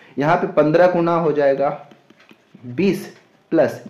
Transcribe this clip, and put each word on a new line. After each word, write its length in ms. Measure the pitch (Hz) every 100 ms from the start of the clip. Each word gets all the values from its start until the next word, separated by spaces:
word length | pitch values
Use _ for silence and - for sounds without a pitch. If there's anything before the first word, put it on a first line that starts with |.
| - -
यहाँ 180 | 147 175
पे 100 | 185
पन्द्रह 340 | 156 151 170 180
गुना 280 | 175 170 170
हो 160 | 165
जाएगा 460 | 147 139 139 139 - - - _ _ _ - _ - 123
बीस 400 | 123 196 - - - _ _ -
प्लस 300 | 160 151 -